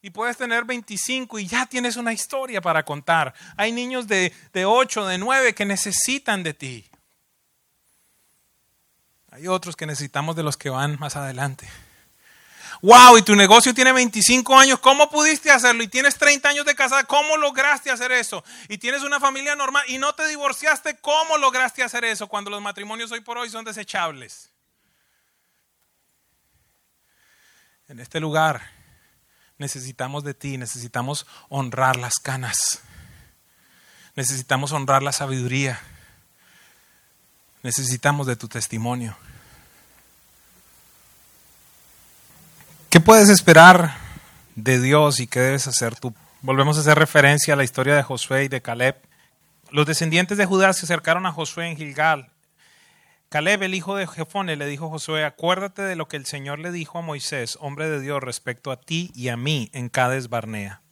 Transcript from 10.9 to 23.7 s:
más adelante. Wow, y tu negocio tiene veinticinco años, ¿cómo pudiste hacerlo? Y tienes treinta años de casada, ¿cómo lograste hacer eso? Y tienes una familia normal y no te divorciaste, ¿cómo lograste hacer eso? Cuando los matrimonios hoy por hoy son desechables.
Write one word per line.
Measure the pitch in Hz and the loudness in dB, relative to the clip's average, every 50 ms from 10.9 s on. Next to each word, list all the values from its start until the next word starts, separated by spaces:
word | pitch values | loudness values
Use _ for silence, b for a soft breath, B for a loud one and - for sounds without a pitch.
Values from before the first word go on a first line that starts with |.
| 147 139 | -4 -6
más | 156 143 - | -10 -10 -10
adelante. | 147 143 135 131 123 139 143 135 - - - - - - _ _ _ _ _ _ B B B B B B B B B B B B B - | -10 -10 -10 -8 -6 -8 -8 -8 -10 -18 -20 -20 -20 -20 _ _ _ _ _ _ B B B B B B B B B B B B B 6
Wow, | 190 233 247 247 254 240 226 | 10 12 12 12 12 12 10
y | |
tu | 202 - 208 | 8 6 6
negocio | 202 202 185 214 233 220 262 240 | 6 8 8 8 6 6 4 0
tiene | 254 254 262 262 | 2 2 2 4
veinticinco | 254 247 240 196 214 185 - 247 254 240 - 269 269 | 2 0 0 -2 -2 0 2 2 2 2 6 8 8
años, | 269 269 262 254 | 8 8 4 2
¿cómo | - 254 269 285 302 294 | 4 4 6 6 4 2
pudiste | 302 302 302 311 311 294 - 311 | 2 2 2 2 2 0 4 4
hacerlo? | 285 254 233 247 240 233 | 4 4 4 2 2 2
Y | 233 202 | -2 -4
tienes | - 254 269 285 269 - | -4 0 0 0 0 2
treinta | 302 285 285 277 - 285 | 2 2 2 2 0 -2
años | 285 294 294 | -2 -2 -2
de | 294 285 | -4 -2
casada, | - 277 254 262 277 262 | 0 0 0 0 0 0
¿cómo | - - 294 294 302 311 311 | 2 0 0 0 0 -2 -2
lograste | 302 285 269 254 269 285 294 269 - 285 | -2 -2 -2 0 0 0 0 -2 -2 -6
hacer | 262 220 240 254 | -6 -4 -4 -2
eso? | 254 247 233 - - 180 B B B B B B | -2 -2 -2 -4 -10 -14 B B B B B B
Y | 208 190 | -16 -10
tienes | - 240 262 285 269 | -6 -6 -6 -6 -6
una | 285 285 277 | -4 -4 -2
familia | 269 277 269 269 277 294 294 | -2 -2 -2 -2 -6 -6 -6
normal | 294 277 262 269 285 285 254 | -4 -6 -2 -2 -4 -4 -4
y | 254 262 | -6 -6
no | 269 294 294 | -6 -6 -6
te | - 311 311 | -6 -6 -8
divorciaste, | 302 294 285 277 262 - 294 311 302 277 - 311 285 _ | -6 -6 -6 -6 -6 -4 -2 -2 -2 -2 -4 -10 -10 _
¿cómo | - 294 294 311 320 320 320 302 | -6 -2 -2 -2 0 -2 -2 0
lograste | 285 262 247 254 262 247 - - | 0 -2 -2 -2 -4 -4 -4 -6
hacer | 254 233 - 240 233 | -8 -6 -6 -6 -6
eso? | 226 220 208 214 196 | -6 -6 -6 -10 -10
Cuando | - 208 202 202 | -10 -10 -10 -10
los | 208 208 | -12 -10
matrimonios | 202 208 196 202 202 208 220 226 233 220 | -10 -12 -12 -12 -14 -14 -12 -14 -12 -12
hoy | 233 233 | -14 -16
por | 226 - 233 240 | -14 -14 -12 -12
hoy | 247 240 | -12 -12
son | 214 226 226 | -12 -16 -16
desechables. | 226 | -14